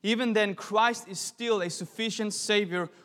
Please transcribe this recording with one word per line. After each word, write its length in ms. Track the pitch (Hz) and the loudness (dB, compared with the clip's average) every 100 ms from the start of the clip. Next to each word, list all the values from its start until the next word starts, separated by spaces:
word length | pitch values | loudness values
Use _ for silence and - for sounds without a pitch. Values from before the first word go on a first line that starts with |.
even 280 | 202 226 247 | 0 0 2
then 220 | 214 208 | 2 2
Christ 540 | 175 - 208 233 233 - | -2 0 4 4 2 -8
is 100 | 190 | -10
still 420 | - - 233 208 | -10 -6 0 0
a 100 | 175 | 0
sufficient 640 | - 180 - 226 - 214 | -6 -10 -4 -4 -2 -4
Savior 540 | 196 - 208 196 180 170 - | -4 2 2 2 -2 -4 -8